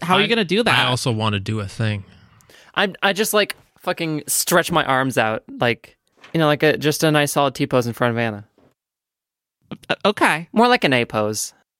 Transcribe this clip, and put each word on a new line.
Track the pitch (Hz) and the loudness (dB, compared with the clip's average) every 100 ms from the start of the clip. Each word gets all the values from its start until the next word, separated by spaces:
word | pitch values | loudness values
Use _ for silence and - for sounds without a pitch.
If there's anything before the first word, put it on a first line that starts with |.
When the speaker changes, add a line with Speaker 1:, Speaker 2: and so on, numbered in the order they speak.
Speaker 1:
How | 170 185 | 0 0
are | |
you | 208 | 2
Speaker 2:
I, | |
Speaker 1:
gonna | 233 170 | 0 0
do | 196 | 0
that? | 220 127 | 2 2
Speaker 2:
I | 127 | 0
also | 123 131 | 0 -2
wanna | 110 110 104 | -2 0 -2
do | 95 110 | -4 -6
a | 98 | -6
thing. | - 110 104 - - - _ _ - - - | -4 -4 -4 -10 -20 -20 _ _ -20 -8 -2
Speaker 3:
I, | 196 - | -2 0
I | 196 | -2
just, | 190 220 | 0 0
like, | 208 196 - _ _ | 0 0 -4 _ _
fucking | 180 170 160 151 - | -6 -4 -4 -4 -4
stretch | - - 180 160 | -4 2 0 2
my | 165 135 | 0 2
arms | 131 135 123 | 0 0 0
out, | 110 110 - 269 | 0 -2 -8 -2
like, | 120 113 - _ _ _ - | -2 -2 -8 _ _ _ -6
you | 160 | 0
know, | 151 | 2
like | 147 | 2
a, | 156 - | 2 2
just | 147 - | -2 0
a | 160 | 2
nice | 151 143 | 2 2
solid | 147 139 - | 0 0 -2
T | 135 | 0
pose | 127 117 | 0 0
in | |
front | - 123 | -2 -2
of | 117 | 0
Anna. | 117 101 107 _ _ _ _ _ _ _ _ _ _ _ _ - - | -4 -6 -14 _ _ _ _ _ _ _ _ _ _ _ _ -12 -8
Speaker 1:
Uh, | - 202 | -2 0
okay. | - 254 156 170 | 2 2 2 0
Speaker 3:
More | 214 240 | 2 4
like | 247 | 4
an | 160 | 4
A | 127 117 | 2 0
pose. | 110 107 107 - - _ | 0 -2 -2 -8 -12 _